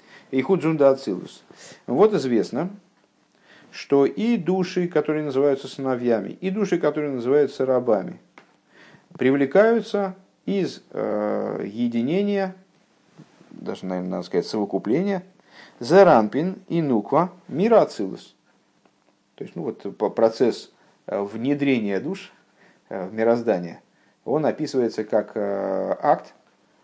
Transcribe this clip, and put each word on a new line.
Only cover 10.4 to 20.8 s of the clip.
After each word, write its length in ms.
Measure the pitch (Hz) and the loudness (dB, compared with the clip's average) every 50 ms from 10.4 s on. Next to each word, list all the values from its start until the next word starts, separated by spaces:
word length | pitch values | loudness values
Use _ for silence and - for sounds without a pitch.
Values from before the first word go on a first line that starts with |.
| - | -6
из, 360 | 180 196 196 165 - - - - - | -4 -2 -2 -2 -4 -6 -10 -16 -12
э, 720 | - 101 107 107 107 104 104 104 107 104 101 104 101 - - | -8 -6 -4 -2 -2 -2 -2 -2 -2 -2 -4 -4 -6 -6 -8
единения, 920 | 104 104 117 120 120 117 117 120 139 170 196 202 202 202 196 190 190 185 - _ _ _ _ _ _ _ _ _ _ _ - - _ _ _ - - | -6 -4 -2 -2 -2 0 -2 -2 0 0 0 0 0 0 -2 -2 -4 -8 -12 _ _ _ _ _ _ _ _ _ _ _ -20 -20 _ _ _ -20 -20
даже, 340 | - - - 98 - - 95 | -18 -14 -10 -10 -10 -8 -8
наверное, 260 | 92 92 90 92 90 | -8 -6 -6 -6 -6
надо 120 | 92 92 87 | -6 -8 -6
сказать, 220 | - - - - | -4 -2 -2 -2
совокупления, 760 | - - 107 101 101 101 95 - 104 127 170 196 202 196 180 - - _ _ _ _ - - - - - - | -2 -2 -4 -4 -2 -4 -4 -2 0 0 0 0 -2 -4 -4 -6 -10 _ _ _ _ -20 -20 -20 -20 -18 -8
Заранпин 800 | 120 123 170 196 190 175 139 113 107 104 117 139 170 190 185 - - - | 0 6 8 8 10 10 8 6 4 2 0 -2 -2 -2 -4 -8 -8 -4
и 120 | 165 170 | -2 0
Нуква, 520 | 156 139 123 - - - 135 156 180 180 - - _ - | 2 2 2 0 0 2 2 2 2 0 -4 -12 _ -8
мира 320 | 120 160 208 233 226 190 | -4 0 2 6 6 6
Ацилус. 520 | 147 - - - 98 95 - - - - _ _ _ _ _ _ _ _ _ _ _ _ _ _ _ _ _ _ _ _ _ | 6 4 0 -6 -6 -6 -8 -12 -16 -20 _ _ _ _ _ _ _ _ _ _ _ _ _ _ _ _ _ _ _ _ _
То 80 | - - | -14 -14
есть, 140 | - - | -12 -10
ну 60 | 170 156 | -10 -8
вот, 340 | 117 - - - 101 95 | -8 -8 -8 -10 -10 -6
по-, 120 | - 107 95 | -2 -2 -2
процесс, 600 | - - - - - - 131 110 104 - - - _ _ | 2 2 2 2 4 2 2 2 0 -2 -8 -18 _ _